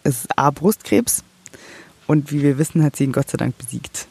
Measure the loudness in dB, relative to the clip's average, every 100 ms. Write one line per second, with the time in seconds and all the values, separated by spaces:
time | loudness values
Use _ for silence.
0 | -2 -4 -4 0 0 2 0 0 0 0
1 | 0 -4 -8 _ -20 -20 -20 -20 -20 _
2 | 0 0 0 0 2 2 0 2 2 2
3 | 0 0 -2 -2 -4 -4 -10 -12 -10 -14
4 | -14